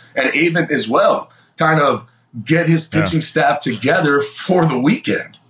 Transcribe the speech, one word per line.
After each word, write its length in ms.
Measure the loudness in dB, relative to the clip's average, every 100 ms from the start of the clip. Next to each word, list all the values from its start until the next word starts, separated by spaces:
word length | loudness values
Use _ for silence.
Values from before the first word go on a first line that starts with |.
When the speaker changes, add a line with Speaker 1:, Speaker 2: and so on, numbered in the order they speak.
| -8 -4
Speaker 1:
and 140 | -2
Avent 400 | 0 0 0 -2
as 160 | -2 0
well, 420 | 2 2 0 -4 _ _ -2
kind 220 | 0 2
of 280 | 2 0 -6 _ _ -10
get 220 | -2 0 2
his 220 | 2 0
Speaker 2:
Yeah. 120 | -2
Speaker 1:
pitching 180 | 0 -2
staff 380 | -2 0 0 0
together 600 | -4 -2 0 0 2 0
for 460 | -2 -6 -2 2 2
the 120 | 2
weekend. 580 | 0 0 -2 -4 -6 -18